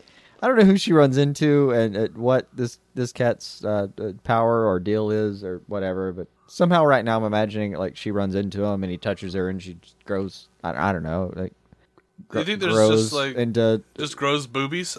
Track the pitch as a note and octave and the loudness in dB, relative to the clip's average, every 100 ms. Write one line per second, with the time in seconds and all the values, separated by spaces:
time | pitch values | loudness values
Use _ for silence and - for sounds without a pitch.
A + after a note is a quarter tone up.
0 | _ _ _ - A#3+ A#3+ G3 G3 - D#3+ | _ _ _ -4 0 6 6 6 4 6
1 | C#3 C3 C#3+ C#3 D3+ C#3+ C#3 A#2+ A2+ G2+ | 6 4 0 2 2 4 4 2 2 0
2 | A#2+ F#2 A#2+ B2+ - - A#2+ - _ B2+ | -4 -2 0 0 -2 -6 -6 -6 _ -6
3 | A#2+ - A#2+ - - - G#2 G#2 G2 - | -6 -2 -2 -2 -8 -10 -4 -2 -4 -6
4 | F#2+ G2 - A2+ A2+ A#2 A2 F#2 F#2 G#2+ | -10 -8 -2 2 2 2 2 0 0 -2
5 | G#2+ G#2+ G#2+ G2+ F#2+ F2+ - G#2 F#2+ F#2 | 0 0 -2 -4 -10 -10 -8 -6 -4 -4
6 | F#2+ F#2 E2 _ _ - F3 F3 D3 C3 | -6 -8 -12 _ _ -2 2 4 4 4
7 | A2+ A2+ A2 G#2+ G#2+ G#2+ G#2 E2+ F#2 - | 2 0 0 0 -2 -2 -6 -4 -6 -6
8 | A2 G2+ G2 F#2+ G2+ G2+ G#2 G2 F#2 F2+ | -6 -4 -2 -2 -4 -4 -4 -2 -4 -6
9 | G#2 F#2+ F#2+ F#2+ F2+ F#2+ F2+ F2 _ _ | -6 -6 -6 -4 -4 -6 -10 -18 _ _
10 | - G2 G2 - - _ F2 B1+ F#2+ F2+ | -6 -6 -6 -10 -20 _ -8 -2 -2 -2
11 | D#2+ E2+ F#2 F2 F#2 _ _ _ _ _ | -4 -4 -4 -8 -10 _ _ _ _ _
12 | _ _ - - G3 G#3 F#3 A2 G#2+ A2 | _ _ -8 -6 -4 -2 0 4 6 4
13 | A2 D3 C#3 B2 A#2+ A#2 A2+ A2 - - | 2 -2 -2 -2 -2 2 2 2 -4 -10
14 | D3 - C#3+ D3 B2+ B2+ C#3 E3+ F3 | -10 -4 0 0 -2 -4 -4 -4 -8